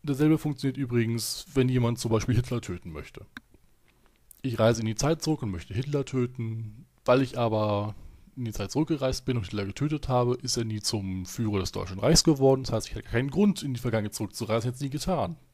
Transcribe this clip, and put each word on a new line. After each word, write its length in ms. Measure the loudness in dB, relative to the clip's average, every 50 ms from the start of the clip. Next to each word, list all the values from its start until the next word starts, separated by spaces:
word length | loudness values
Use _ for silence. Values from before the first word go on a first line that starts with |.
| -2
Dasselbe 340 | -2 0 4 6 4 4 4
funktioniert 380 | 2 -4 -4 -2 -2 -2 -2
übrigens, 680 | -2 -4 0 2 2 2 2 0 -2 -2 -4 -6 -8 -10 -2 0
wenn 140 | 2 2 4
jemand 300 | 4 4 2 2 0 0
zum 140 | 0 0
Beispiel 240 | 2 2 2 2 2
Hitler 240 | 2 2 0 -4 -4
töten 320 | -4 -6 -8 -8 -8 -12
möchte. 340 | -12 -12 -14 -14 -18 -18 -20 -18 _ -20 _ _ _ _ _ _ _ _ _ _ _ _ _ _ _ _ _ _ -20 _
Ich 160 | -4 -4 0 4
reise 220 | 4 4 4 4
in 60 | 0
die 80 | -2 -2
Zeit 280 | 0 0 0 0 0
zurück 200 | 0 -2 -2 -2
und 80 | -2 -6
möchte 240 | -6 -6 -8 -6 -6
Hitler 300 | -4 -4 -2 -2 -2 -2
töten, 800 | -2 0 -2 -2 -2 -2 -8 -6 -6 -6 -8 -8 -10 -12 -16 -20 _ _ _ _
weil 180 | 4 4 4
ich 160 | 4 0 0 -2
aber 560 | 0 2 2 2 2 2 0 0 -2 -4 -8 -12 -16 -18 -20 -20 -20 -18 _
in 80 | -8 -8
die 80 | -6
Zeit 180 | -4 -6 -6 -2
zurückgereist 540 | -2 -2 0 0 0 0 0 -2 -2 -2 -2
bin 120 | -2 -2
und 80 | -2 -2
Hitler 220 | -4 -4 -4 -4
getötet 420 | -4 -4 -4 -2 -2 -2 -4 -2 0
habe, 300 | 2 2 4 2 0 -2
ist 160 | -2 -4 -2
er 80 | -2 -2
nie 160 | -2 -4 -4
zum 460 | -2 -2 -2 -2 -2 -2 -4 -4 -6
Führer 320 | -8 -4 -2 -2 0 0 0
des 140 | -2 -2
Deutschen 260 | -4 -6 -8 -6 -6 0
Reichs 260 | 4 6 6 6 6
geworden. 380 | 4 4 6 6 6 6 6
Das 100 | 2 -2
heißt, 160 | -2 -2 -4 -4
ich 60 | -8
hatte 140 | -10 -6 -2
keinen 220 | 0 0 0 0
Grund, 320 | 2 4 4 4 4 2
in 120 | -4 -4 -4
die 60 | -2
Vergangenheit 340 | -2 0 0 0 -2 -2 -4
zurückzureisen, 540 | -6 -6 -6 -4 -8 -2 0 0 0 0 -2
hätte 80 | -4
es 60 | -4
nie 80 | -6 -6
getan. 460 | -4 -4 -2 0 0 0 0 -2 -4 -10 -14 _